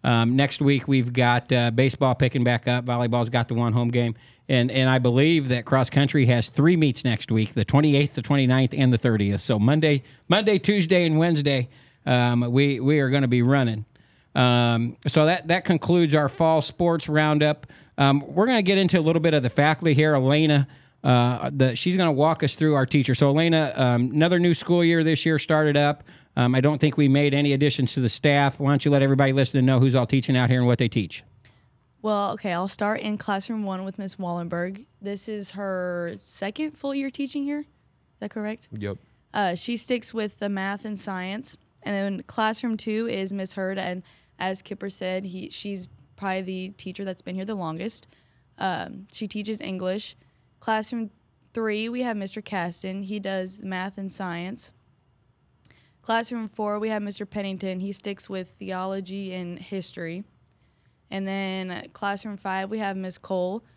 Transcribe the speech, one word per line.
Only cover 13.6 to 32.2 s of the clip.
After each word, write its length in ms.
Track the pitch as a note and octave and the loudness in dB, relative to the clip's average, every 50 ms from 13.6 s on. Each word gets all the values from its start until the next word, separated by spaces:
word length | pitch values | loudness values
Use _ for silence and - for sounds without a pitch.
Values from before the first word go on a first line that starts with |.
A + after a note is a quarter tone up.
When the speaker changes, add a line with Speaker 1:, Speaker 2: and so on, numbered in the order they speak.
| C3 A#2 A2 G#2+ G#2+ _ _ _ _ _ _ _ _ _ _ | 2 0 -2 -4 -8 _ _ _ _ _ _ _ _ _ _
Speaker 1:
Um, 640 | C3+ B2+ B2 B2 A#2+ A#2+ A#2+ A#2 A2+ A#2 A#2+ - _ - | 2 4 4 4 4 4 2 2 0 -2 -2 -6 _ -6
so 200 | B2+ - D#3+ D3+ | 0 2 4 4
that, 220 | D#3 F3+ F3 - D#3+ | 4 2 0 0 -2
that 160 | E3+ F#3 - | -2 -2 2
concludes 500 | - F3 D#3 - - F3 F3 E3+ D3+ C#3+ | 0 0 0 2 2 2 4 4 4 2
our 140 | D#3 D3 C3+ | 2 2 0
fall 320 | - - E3 D#3+ D#3+ D#3 | 0 0 2 2 4 2
sports 480 | C#3+ - - - F3 E3+ E3 D#3+ - - | 0 -2 -4 -2 0 0 0 0 -2 0
roundup. 580 | D3+ D3+ D3+ D3+ D3+ D3 D3+ D3+ D3+ - - - - - - _ _ | 0 2 2 4 4 4 2 2 0 -2 -8 -20 -20 -20 -20 _ _
Um, 280 | - C#3 C#3 C#3 C#3+ C#3 | 2 2 4 4 2 0
we're 200 | - C#3+ E3+ G#3 | -2 0 0 2
gonna 160 | B3 C4 A3+ | 2 2 2
get 160 | G3 F3 G3 F#3+ | 2 2 2 2
into 200 | F#3+ F3 - F3+ | 2 2 2 2
a 20 | |
little 200 | D3+ D#3+ E3 E3 | 2 2 2 2
bit 100 | D#3 E3 D3+ | 2 2 2
of 80 | D3 B2 | 2 0
the 60 | A#2+ | 0
faculty 440 | - - C#3+ D3+ D#3 - E3 E3 D3 | 2 2 2 2 2 2 2 2 4
here. 200 | C3 D#3 D#3 D3+ | 4 4 4 4
Elena, 520 | C#3 B2+ C3 C#3+ D3+ D#3+ D#3 D3 C#3+ C#3 - - - _ _ _ _ - | 4 4 4 4 4 4 4 4 2 2 0 -6 -20 _ _ _ _ 2
uh, 440 | B2+ B2 B2 A#2+ B2 B2+ - - B2+ C#3+ | 4 4 4 4 2 0 -2 -4 -6 0
the, 220 | C3+ C3 C3 A#2 | 2 2 2 2
she's 200 | A2 - F3 F3+ | 0 -2 0 2
gonna 160 | F#3+ F3+ E3 | 2 2 2
walk 300 | C#3+ C3 D3 D#3+ D#3+ - | 2 4 2 2 2 2
us 140 | E3 C3 - | -2 -4 -2
through 180 | - D#3+ D#3 D3+ | 0 2 2 4
our 100 | C#3 C3 | 2 2
teacher. 300 | B2 - D3 B2+ - B2+ | 2 2 0 2 2 2
So 140 | - D3 C#3 | 4 4 4
Elena, 440 | C#3 D#3 E3 E3+ E3 D#3+ D#3 C3+ - | 4 4 4 4 4 2 2 0 0
um, 340 | - C3+ B2 A#2+ A#2+ B2 B2+ | 0 2 2 4 2 2 2
another 280 | - D3+ D#3 F3 F3+ F3 | 2 2 4 4 4 4
new 140 | F3 F3 E3 | 4 2 2
school 300 | - - - F3 F3 E3+ | 0 2 0 2 4 4
year 200 | E3 E3+ E3 D#3+ | 4 4 4 4
this 200 | D#3+ D#3+ C#3 - | 2 2 2 2
year 140 | E3 D#3+ C#3+ | 0 0 0
started 380 | - - D#3+ D#3 D#3 D3+ C#3+ | 0 2 2 4 4 4 4
up. 260 | D3 D3 C#3+ D3+ - - - - - _ _ _ | 4 2 2 0 -2 -8 -20 -20 -20 _ _ _
Um, 180 | - B2 B2 B2+ | 0 2 2 2
I 40 | C3 | 4
don't 180 | B2+ D3 D3+ - | 2 2 2 2
think 160 | - D3+ C3+ | 0 0 2
we 120 | - D3 C#3 | 4 4 4
made 240 | C3+ C#3+ D3 D3 | 4 4 4 2
any 200 | C#3 C#3+ D3 C#3+ | 2 2 2 2
additions 400 | C#3 C3+ D3 D3 C3 - C3+ B2 - | 2 2 2 2 2 0 -2 -2 0
to 60 | C#3+ | 0
the 80 | B2+ A2+ | 0 0
staff. 500 | - - - D3 C#3+ C#3+ C#3+ C#3 - - | -2 2 2 2 4 4 2 2 0 0
Why 120 | C#3+ C3+ | 0 2
don't 140 | C#3+ C3+ - | 2 2 2
you 60 | D3 | 2
let 120 | C#3+ C#3 | 4 4
everybody 300 | C#3 C3+ C#3 C3 C#3 C3+ | 4 4 4 4 4 2
listening 320 | C3 C#3 C3+ - - C#3 B2+ | 4 2 0 2 2 2 4
know 120 | C3 C3+ B2 | 4 4 4
who's 160 | B2+ C#3 B2 | 4 4 4
all 120 | C3+ A#2+ | 2 2
teaching 300 | - - C3+ A#2+ - C3+ | 2 0 0 2 2 2
out 140 | B2+ B2 A#2 | 2 4 4
here 80 | B2+ B2+ | 2 4
and 80 | B2 | 4
what 120 | B2 A#2+ - | 2 2 2
they 100 | B2 A2+ | 0 0
teach? 340 | - B2 G2 D#2+ - - - _ _ _ _ - _ _ _ _ _ _ _ _ _ _ | 0 -2 -4 -4 -8 -16 -18 _ _ _ _ -20 _ _ _ _ _ _ _ _ _ _
Speaker 2:
Well, 320 | - G#3+ G#3+ G3+ | -4 -2 -2 0